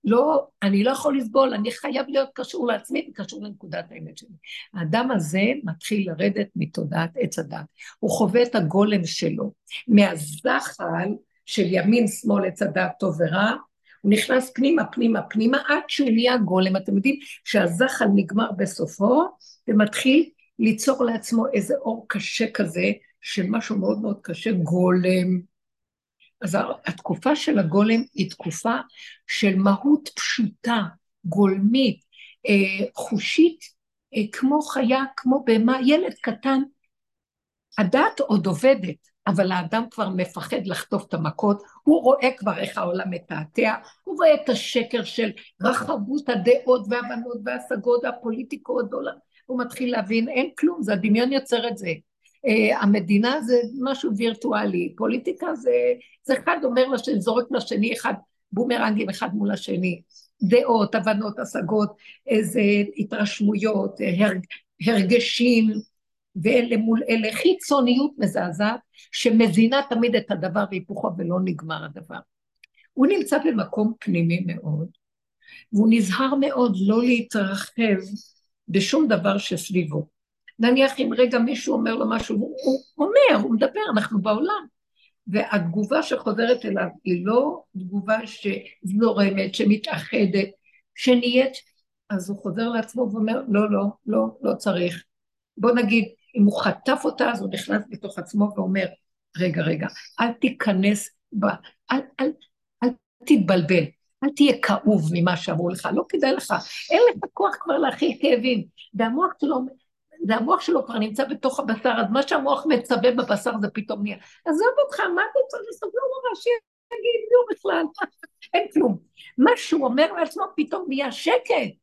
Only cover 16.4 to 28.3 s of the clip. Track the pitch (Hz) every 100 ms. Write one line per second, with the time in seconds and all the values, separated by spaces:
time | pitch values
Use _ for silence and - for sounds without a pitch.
16.4 | 185 185 185 190 190 196 196 - - -
17.4 | - 208 175 170 254 - 220 202 175 202
18.4 | 226 190 190 - 165 - 202 269 370 _
19.4 | - _ - 214 208 - 262 285 311 _
20.4 | _ - 220 220 - 262 240 226 - 226
21.4 | 226 214 185 294 233 226 - 202 - -
22.4 | 220 - 180 170 190 - _ _ - -
23.4 | 185 226 - 214 190 208 214 208 - 165
24.4 | 220 185 156 180 180 180 180 185 180 185
25.4 | 180 _ _ _ _ _ _ _ _ _
26.4 | 196 185 - - - - - - - 302
27.4 | - 202 165 185 214 226 269 - 180